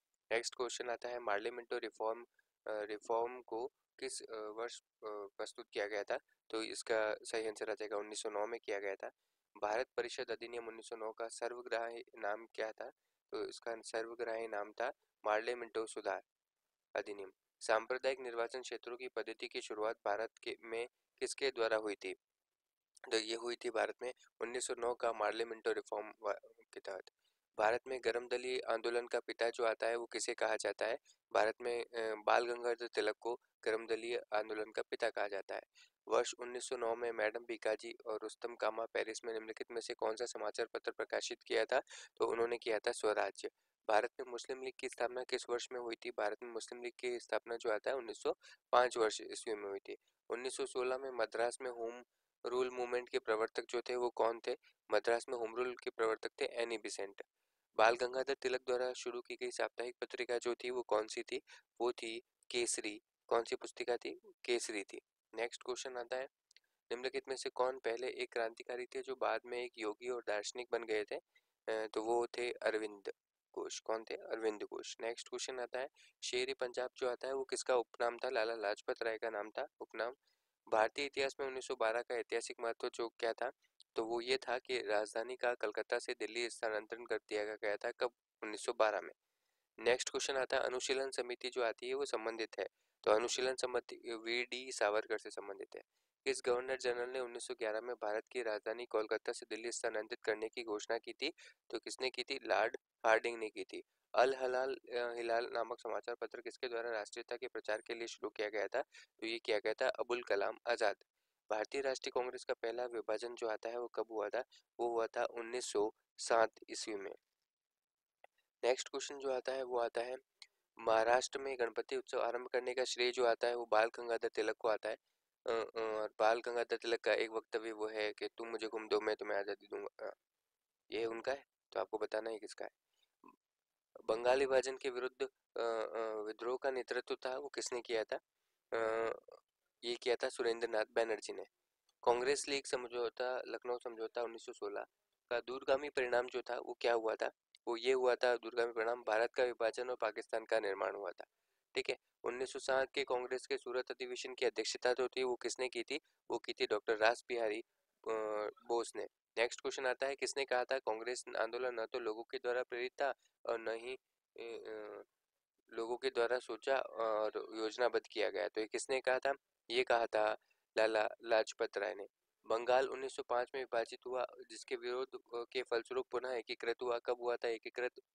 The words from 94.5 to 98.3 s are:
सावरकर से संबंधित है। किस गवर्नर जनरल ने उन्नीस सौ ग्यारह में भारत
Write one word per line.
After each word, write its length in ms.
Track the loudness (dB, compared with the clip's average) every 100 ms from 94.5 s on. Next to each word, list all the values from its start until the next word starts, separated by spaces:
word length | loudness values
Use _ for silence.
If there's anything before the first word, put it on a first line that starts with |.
| -4 -6
सावरकर 460 | 2 4 4 2 -4
से 120 | -4
संबंधित 460 | -10 -8 -8 -10 -12
है। 60 | -16 _ _ _
किस 180 | -2 0 2
गवर्नर 300 | 2 2 0
जनरल 340 | 0 0 0
ने 100 | -2
उन्नीस 240 | -4 -6
सौ 100 | -8
ग्यारह 260 | -4 0 -2
में 160 | -4 -4
भारत 300 | -2 -2 -2